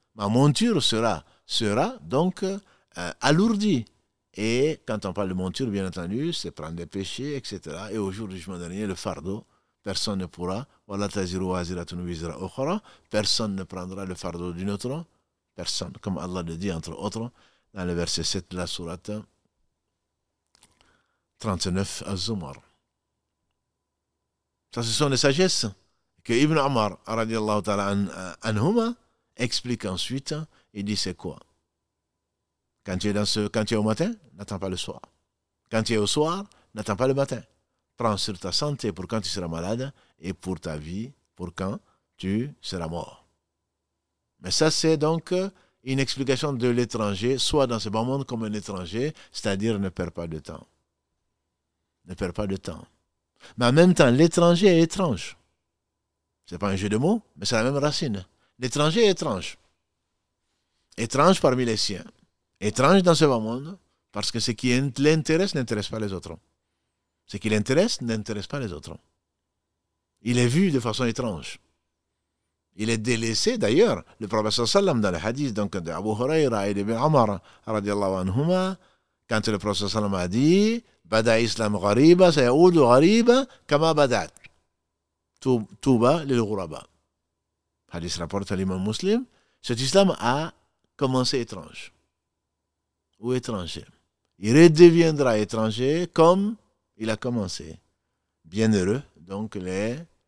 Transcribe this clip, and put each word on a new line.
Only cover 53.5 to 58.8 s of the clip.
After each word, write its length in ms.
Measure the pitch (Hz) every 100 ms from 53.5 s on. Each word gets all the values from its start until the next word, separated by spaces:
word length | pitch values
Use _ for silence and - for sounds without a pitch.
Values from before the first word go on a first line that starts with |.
| -
Mais 100 | 120
en 60 |
même 220 | 147 185
temps, 160 | 170 135
l'étranger 580 | 127 165 - 170 175 202
est 140 | 165
étrange. 540 | 165 - 175 90 - - _ _ _ _ _ _ _ _ _ _
C'est 140 | - 85
pas 100 | 101
un 80 | 95
jeu 120 | 101
de 80 | 107
mots, 240 | 156 226 - -
mais 100 | 101
c'est 100 | 113
la 80 |
même 180 | 123 139
racine. 420 | 147 - 143 98 - _ _ -
L'étranger 460 | 127 147